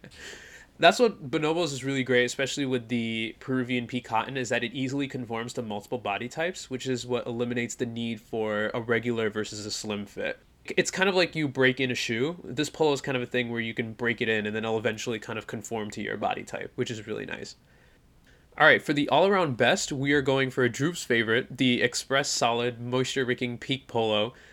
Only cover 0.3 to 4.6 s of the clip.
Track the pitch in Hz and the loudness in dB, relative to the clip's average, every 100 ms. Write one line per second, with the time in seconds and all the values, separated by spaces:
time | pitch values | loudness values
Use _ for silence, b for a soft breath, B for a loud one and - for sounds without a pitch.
0.3 | B B B B - 165 208 233 - 139 | B B B B 4 4 6 2 2 -4
1.3 | 156 151 165 160 135 135 135 127 123 123 | 0 2 2 0 -2 -2 0 4 4 4
2.3 | - 131 - 135 127 113 120 113 113 113 | 0 -2 -2 0 -2 0 -2 0 -2 -4
3.3 | - - 127 123 123 117 123 - 113 113 | -6 -4 -2 0 -2 -2 -6 -2 -2 0
4.3 | 135 117 120 | -4 -2 -2